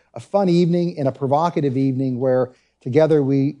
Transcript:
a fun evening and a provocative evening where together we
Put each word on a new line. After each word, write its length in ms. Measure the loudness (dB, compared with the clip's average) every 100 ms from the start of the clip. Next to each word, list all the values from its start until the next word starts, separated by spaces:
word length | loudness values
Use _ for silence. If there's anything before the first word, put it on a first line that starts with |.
| _
a 40 | -18
fun 300 | -4 0 2
evening 500 | 2 2 0 -2 -2
and 80 | -4
a 60 |
provocative 640 | -4 -2 0 0 -2 -2 0
evening 420 | -2 -2 -4 -2
where 320 | 0 0 -2 _ _ _
together 420 | -2 2 4 2
we 360 | 2 0 0 -4